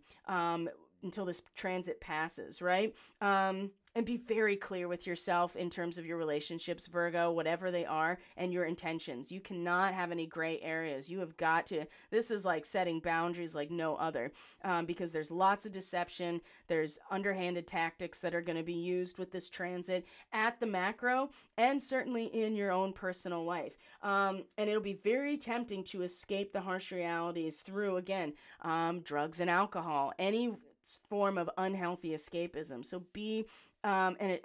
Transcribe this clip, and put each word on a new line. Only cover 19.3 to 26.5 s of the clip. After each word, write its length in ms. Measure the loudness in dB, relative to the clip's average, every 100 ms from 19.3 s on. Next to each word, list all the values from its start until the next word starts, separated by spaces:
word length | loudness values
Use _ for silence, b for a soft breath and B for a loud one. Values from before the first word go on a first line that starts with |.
this 180 | -6 -8
transit 580 | -6 -4 -4 -2 -2 -2 B B
at 280 | 0 0 2
the 60 | 0
macro 640 | 2 0 0 2 2 0 B B 4
and 260 | 4 4
certainly 420 | 2 0 0 -2 -2
in 280 | 0 0 2
your 160 | 2
own 220 | 2 2
personal 500 | -2 -4 -4 -4 -2
life. 340 | -2 -2 -6 -10 B B
Um, 440 | 0 4 4 0 -6 -2
and 120 | 0
it'll 120 | 2
be 120 | 0
very 440 | -2 2 2 2 -2
tempting 460 | -2 -4 -2 -6 -6
to 160 | -4
escape 500 | -4 -4 -4 -2 -2